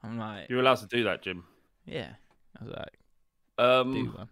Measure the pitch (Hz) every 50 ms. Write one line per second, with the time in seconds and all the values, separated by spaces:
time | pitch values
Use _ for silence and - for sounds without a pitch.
0 | - 110 113 117 110 107 107 101 82 - 123 123 127 131 131 - 113 95 - 120
1 | 117 104 90 - - 95 92 90 90 _ _ _ _ _ _ _ _ - - 151
2 | 110 67 - - _ _ _ _ _ _ _ - - 113 - - - - _ _
3 | _ _ _ _ _ _ _ _ _ _ _ - 120 123 127 127 127 127 135 135
4 | 127 120 - - - -